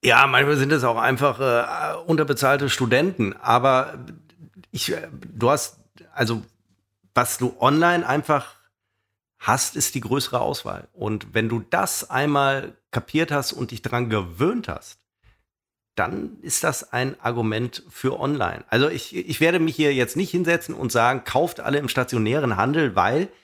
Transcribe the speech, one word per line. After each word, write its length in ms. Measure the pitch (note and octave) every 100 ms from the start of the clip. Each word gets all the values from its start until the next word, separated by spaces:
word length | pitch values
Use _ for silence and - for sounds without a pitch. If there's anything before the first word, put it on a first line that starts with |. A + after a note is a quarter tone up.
Ja, 240 | B2 A#2+ C#3
manchmal 300 | B2+ C#3+ D3
sind 140 | C3+
es 120 | D3+
auch 140 | B2 A2+
einfach, 420 | A#2 C3 C#3+ B2
äh, 560 | C3+ A#2+ - - D3+ D#3+ E3+
unterbezahlte 640 | D#3+ C#3+ C3+ C#3 C#3 C#3
Studenten. 640 | - B2+ B2 F3 F#3 G#2
Aber 720 | - - A#2+ C3 C3 C3 - B2+ - _ _ D#3 - -
ich, 220 | - -
äh, 160 | - -
du 380 | - - - A#2+
hast, 300 | C#3+ - - _ _ -
also 300 | - A#2 A2+ - _ _ _ _ _ _
was 240 | - B2 -
du 160 | B2 -
online 480 | B2 D3 E3+ F3 E3
einfach 480 | C#3 - D3 - - _ _ _ _ _ _ _ _
hast, 360 | - - - -
ist 200 | - C3+
die 60 |
größere 380 | A2 C3+ - B2
Auswahl. 480 | - - - - -
Und 400 | - G#2+ G#2+ -
wenn 160 | A2+ A2
du 140 | A#2 -
das 400 | E3+ G3 - -
einmal 640 | B2+ D3 C#3+ C#3 C3+ - - _
kapiert 400 | - - D3+ D#3+
hast 220 | D3 C3+
und 180 | - B2
dich 100 | A2
dran 280 | - A#2+ A#2+
gewöhnt 580 | G#2+ F2+ E2 D3 A#3+ -
hast, 320 | E2+ - - _ _ _ _ _ _ _ _ _ -
dann 420 | E2+ - - -
ist 220 | - -
das 300 | - C#3+ -
ein 260 | A#2+ C3 C#3+
Argument 640 | A#2+ A#2+ A2 G#2+ B2 - -
für 300 | - C3 -
online. 440 | C3+ D3 F#2 D#2+ -
Also 200 | A#2 C#3+
ich, 260 | D#3+ - -
ich 240 | - C3+
werde 200 | D#3+ F3
mich 160 | D#3+ -
hier 180 | D3+
jetzt 220 | C3+ A#2+ D3+
nicht 140 | F#3+
hinsetzen 460 | F3+ E3+ E3+ - -
und 160 | B2+
sagen, 320 | A#2+ A#2 C3
„Kauft 360 | - C3 E3+ -
alle 200 | - C#3+
im 100 | C#3
stationären 680 | - B2 A#2+ G#2+ C#3 C3+ G2
Handel“, 400 | A2+ D3+ C#3+ F#2+
weil 340 | F#2 C3+ F#3+ -